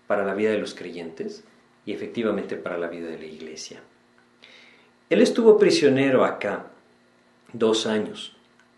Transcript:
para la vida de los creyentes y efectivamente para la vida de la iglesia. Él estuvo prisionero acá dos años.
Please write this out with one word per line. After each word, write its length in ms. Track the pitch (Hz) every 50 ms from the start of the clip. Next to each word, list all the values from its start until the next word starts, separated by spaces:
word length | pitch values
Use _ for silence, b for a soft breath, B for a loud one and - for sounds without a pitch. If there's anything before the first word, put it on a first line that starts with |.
| _
para 180 | _ 104 101 98
la 120 | 98 95
vida 160 | 101 107 110
de 80 | 110 104
los 160 | - - -
creyentes 680 | - 92 90 85 87 85 82 - - 101 110 - - b b b b b b b b _
y 80 | 107 101
efectivamente 640 | - 107 - - 120 113 107 98 95 87 - -
para 220 | - - 90 90 85
la 100 | 85 85
vida 200 | 87 85 85 82
de 100 | 80 76
la 80 | 78
iglesia. 560 | 78 78 76 80 78 78 78 - - - - - _ _ _ _ _ _ _ _ _ _ _ b b b b b b b b b b b b _ _
Él 120 | 170 196
estuvo 360 | 247 247 - - 226 226 214 208
prisionero 640 | 196 175 143 - 151 135 127 135 135 135 131 117 101
acá 440 | 92 90 - - 104 95 85 - - - - _ _ _ _ _ _ _ _ _ _ _ _ _ _ -
dos 340 | 120 117 110 110 110 - 117
años. 480 | 110 107 104 - - - - - - _ _ _ _ _ _ _ _